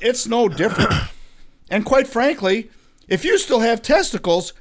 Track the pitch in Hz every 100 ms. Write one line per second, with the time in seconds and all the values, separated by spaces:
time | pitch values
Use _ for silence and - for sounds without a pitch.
0 | 233 247 220 233 214 139 196 - 226 -
1 | - - - - - _ - 196 - 269
2 | 262 233 269 320 190 214 214 - _ _
3 | - 185 320 403 - 240 226 226 - 330
4 | 370 214 180 170 - -